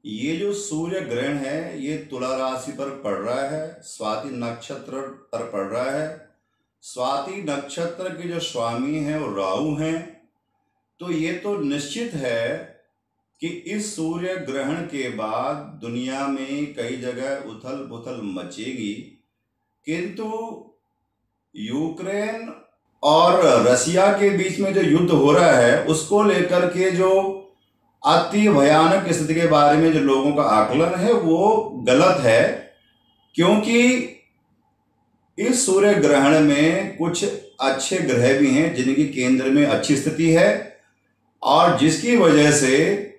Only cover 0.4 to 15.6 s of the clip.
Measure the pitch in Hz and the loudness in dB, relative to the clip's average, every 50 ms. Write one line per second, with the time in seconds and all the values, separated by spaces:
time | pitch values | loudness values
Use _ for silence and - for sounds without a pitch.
0.4 | 202 208 202 - - - 156 156 165 175 190 190 147 - 120 123 135 143 147 139 | -4 -6 -6 -6 -8 -8 -6 -6 -6 -4 -6 -6 -6 -6 -6 -4 -4 -4 -6 -6
1.4 | 135 135 147 160 170 - - 151 135 147 156 147 - - 131 123 127 127 131 131 | -6 -6 -6 -8 -8 -10 -10 -10 -8 -8 -8 -8 -10 -12 -10 -8 -6 -6 -4 -4
2.4 | 131 131 131 127 - 143 127 120 139 139 135 135 - 104 98 92 101 113 123 135 | -4 -6 -6 -8 -10 -12 -10 -10 -10 -10 -10 -10 -8 -8 -6 -6 -6 -6 -4 -4
3.4 | 135 139 151 156 156 160 - - _ - - - 113 107 107 - - 143 127 120 | -4 -6 -6 -8 -10 -10 -14 -18 _ -20 -16 -10 -6 -6 -6 -6 -8 -10 -10 -8
4.4 | 117 117 117 117 - - - - - - 127 135 135 131 - - _ _ - 113 | -8 -10 -10 -12 -14 -14 -14 -14 -14 -12 -12 -12 -12 -12 -16 -20 _ _ -10 -10
5.4 | - - 104 98 98 98 113 120 127 135 143 151 156 156 - - - _ _ _ | -10 -8 -8 -8 -8 -6 -6 -6 -6 -4 -4 -6 -6 -8 -10 -16 -20 _ _ _
6.4 | _ _ _ _ _ _ _ _ _ - - 127 123 127 139 - - - 196 202 | _ _ _ _ _ _ _ _ _ -16 -8 -6 -4 -4 -4 -4 -6 -8 -12 -10
7.4 | 190 - 190 - - - - 175 170 170 - - 185 185 170 160 175 170 175 165 | -8 -6 -6 -8 -8 -10 -8 -8 -8 -8 -8 -8 -10 -10 -10 -10 -10 -8 -8 -8
8.4 | - - - 123 117 113 117 120 131 143 151 156 147 147 151 156 147 117 104 98 | -8 -8 -6 -6 -6 -4 -4 -4 -4 -4 -4 -4 -4 -4 -4 -6 -6 -6 -6 -4
9.4 | 98 95 95 98 147 156 147 147 156 160 165 165 - - - _ _ _ _ _ | -4 -4 -2 -2 -4 -4 -4 -4 -4 -4 -4 -6 -8 -12 -20 _ _ _ _ _
10.4 | _ _ _ _ _ _ _ _ _ _ _ _ 175 170 165 156 160 170 180 175 | _ _ _ _ _ _ _ _ _ _ _ _ -8 -6 -4 -4 -4 -4 -6 -6
11.4 | - 208 202 196 147 139 143 147 143 - - 226 240 233 180 147 131 123 117 113 | -6 -6 -4 -4 -4 -4 -4 -4 -6 -8 -8 -8 -8 -6 -6 -6 -4 -4 -2 -2
12.4 | 117 117 113 - - - - _ _ _ _ _ _ _ _ _ _ _ _ _ | -2 -4 -6 -8 -10 -16 -20 _ _ _ _ _ _ _ _ _ _ _ _ _
13.4 | 156 170 175 - - 175 208 214 208 - - 165 160 160 170 175 175 185 185 180 | -10 -10 -10 -10 -10 -8 -8 -6 -6 -8 -8 -6 -6 -6 -4 -6 -6 -6 -8 -8
14.4 | 143 127 135 139 131 139 156 175 160 - 143 139 127 123 113 107 107 107 110 117 | -8 -8 -6 -6 -4 -4 -6 -6 -8 -10 -8 -8 -8 -8 -8 -8 -8 -6 -6 -6
15.4 | 131 143 147 147 | -6 -6 -8 -8